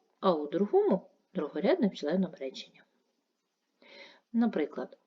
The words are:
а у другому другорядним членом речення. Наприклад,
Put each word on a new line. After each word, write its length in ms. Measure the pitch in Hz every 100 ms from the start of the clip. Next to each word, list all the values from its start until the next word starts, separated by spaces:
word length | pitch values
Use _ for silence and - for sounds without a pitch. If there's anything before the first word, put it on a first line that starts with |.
| _ _
а 140 | 190
у 140 | 156 147
другому 600 | 165 202 381 415 185 - _ _
другорядним 580 | - 147 151 190 359 202
членом 400 | - 147 185 175 -
речення. 440 | 135 - - _ _ _ _ _ _ _ _ _ _ _ - - - - _
Наприклад, 640 | 226 233 165 147 - 127 -